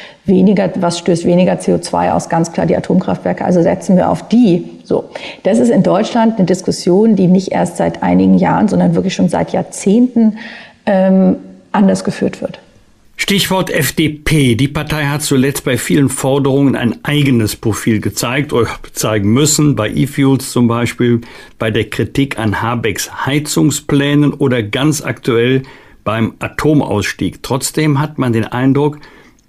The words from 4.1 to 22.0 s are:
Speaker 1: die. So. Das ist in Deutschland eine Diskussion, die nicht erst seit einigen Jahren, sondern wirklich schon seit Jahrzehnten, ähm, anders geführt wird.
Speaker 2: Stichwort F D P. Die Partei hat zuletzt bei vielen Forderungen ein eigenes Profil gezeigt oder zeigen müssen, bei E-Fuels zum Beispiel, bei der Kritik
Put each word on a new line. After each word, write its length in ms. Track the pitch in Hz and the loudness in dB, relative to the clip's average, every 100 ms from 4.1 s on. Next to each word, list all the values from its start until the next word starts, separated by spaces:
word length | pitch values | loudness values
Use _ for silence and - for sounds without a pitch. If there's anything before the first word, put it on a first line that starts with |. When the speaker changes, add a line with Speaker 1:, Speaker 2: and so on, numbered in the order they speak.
| 160 - | -2 0
Speaker 1:
die. 420 | 233 220 170 - - - | 2 4 2 -2 -12 -4
So. 180 | - - - - - | -4 -4 -12 -16 -6
Das 160 | 190 226 | 0 2
ist 100 | 240 | 4
in 140 | 208 | 4
Deutschland 540 | 170 180 220 233 226 220 | 4 2 0 0 2 2
eine 80 | 180 | 0
Diskussion, 720 | 180 - 165 180 185 226 196 | 0 -2 -2 2 4 4 4
die 120 | 180 | 4
nicht 240 | 185 185 | 2 2
erst 260 | 175 170 - | -2 -2 -2
seit 240 | 170 165 | -4 -2
einigen 360 | 180 - 190 185 | 0 2 4 4
Jahren, 300 | 175 165 208 | 2 2 2
sondern 280 | 180 180 170 | 2 2 0
wirklich 180 | 185 | -2
schon 160 | - 185 | 0 0
seit 220 | 170 165 | 0 -2
Jahrzehnten, 880 | 180 - - 190 226 247 233 220 214 - - - _ - | -4 -6 -4 0 2 2 2 2 0 -10 -18 -20 _ -2
ähm, 480 | 190 190 190 185 - - - _ | 2 4 4 4 0 -6 -20 _
anders 320 | 196 190 185 | 0 2 2
geführt 380 | 202 - - - | -4 -4 -4 -4
wird. 180 | - - - _ _ _ _ - | -10 -12 -20 _ _ _ _ -8
Speaker 2:
Stichwort 520 | - 196 - 190 - | -2 0 0 -2 -2
F 220 | 170 135 | -2 -2
D 180 | - 156 | 0 -2
P. 460 | 151 - 156 131 117 | -2 0 2 2 2
Die 120 | 139 | 0
Partei 360 | 151 151 156 | -2 -4 -4
hat 180 | 143 143 | -2 -4
zuletzt 420 | - 135 135 - | 0 0 0 -2
bei 140 | 139 120 | -2 -2
vielen 320 | - 151 135 | 0 0 0
Forderungen 640 | - 135 143 135 139 139 113 | 0 -2 0 2 2 2 0
ein 200 | 120 - | -2 -4
eigenes 520 | - 147 143 120 107 - | -2 0 2 2 0 -2
Profil 460 | 113 101 120 107 | -4 -2 0 0
gezeigt 500 | 107 - 120 139 - | -2 -4 -4 -2 -2
oder 160 | 123 110 - - | -2 -2 -6 -12
zeigen 380 | - 117 107 101 | -6 -2 0 2
müssen, 440 | 120 151 - 147 110 | 2 2 2 2 0
bei 140 | 107 | -2
E-Fuels 600 | 151 135 - 135 131 - | -2 -2 0 2 2 0
zum 160 | 127 117 | 0 2
Beispiel, 540 | 117 113 - 123 117 - - - - | 2 -2 0 0 0 -2 -18 -18 -6
bei 100 | 113 | -2
der 140 | 113 | -2
Kritik 560 | - - | -2 -4